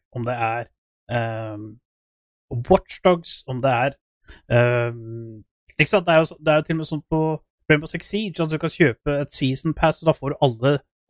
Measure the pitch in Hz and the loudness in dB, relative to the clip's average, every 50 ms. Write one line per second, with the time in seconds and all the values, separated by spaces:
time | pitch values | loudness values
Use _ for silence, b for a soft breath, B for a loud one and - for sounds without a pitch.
0 | _ _ - 123 113 120 123 120 117 113 113 120 117 - _ _ _ _ _ _ | _ _ -10 -8 -6 -6 -4 -2 -2 -2 -2 -4 -6 -10 _ _ _ _ _ _
1 | _ - 120 120 113 113 113 110 113 110 107 107 107 107 110 117 _ _ _ _ | _ -4 -2 -2 -2 -2 -4 -6 -8 -8 -10 -10 -12 -14 -18 -20 _ _ _ _
2 | _ _ _ _ _ _ _ _ _ - 131 120 123 - 180 196 - - - - | _ _ _ _ _ _ _ _ _ -8 -6 -4 2 4 2 2 2 -2 -6 0
3 | - 185 180 170 165 - - - - - 127 123 123 135 123 117 127 139 - _ | 2 2 2 2 -2 -6 -8 -8 -8 -8 -6 -2 0 0 2 2 0 -2 -4 _
4 | _ _ _ _ _ b b b b - 123 120 120 120 123 120 120 120 117 117 | _ _ _ _ _ b b b b 0 2 2 4 4 2 0 -2 -4 -6 -8
5 | 113 113 113 117 113 113 110 107 - _ _ _ _ _ _ - 151 - 214 196 | -12 -12 -12 -12 -12 -14 -16 -18 -20 _ _ _ _ _ _ -2 0 2 2 2
6 | 170 175 165 160 160 - - - 156 160 151 156 147 - 165 160 156 - 160 147 | 4 4 4 4 4 2 -2 -4 0 2 2 2 2 0 -4 -4 -4 -6 -6 -8
7 | - - 165 160 156 160 156 151 _ _ _ _ _ - 156 147 160 - - 165 | -6 -4 -2 -2 0 -2 -4 -6 _ _ _ _ _ 2 2 2 0 -2 -8 -8
8 | - - - 208 220 196 156 - 165 156 156 147 - - - - 170 131 117 - | -6 -4 -4 -4 -4 -4 -4 -4 -4 -2 -2 -2 -4 -2 2 4 4 4 2 0
9 | - 147 143 143 143 - - - 147 131 131 - - 160 147 - - 160 156 - | -4 -4 -2 -2 -2 0 0 2 2 2 0 0 -2 -4 0 2 2 2 2 2
10 | 165 160 143 - 135 139 147 - 147 135 117 113 123 139 147 135 - _ _ _ | 2 0 0 2 0 -6 -2 2 2 2 2 2 2 2 2 0 -2 _ _ _
11 | _ | _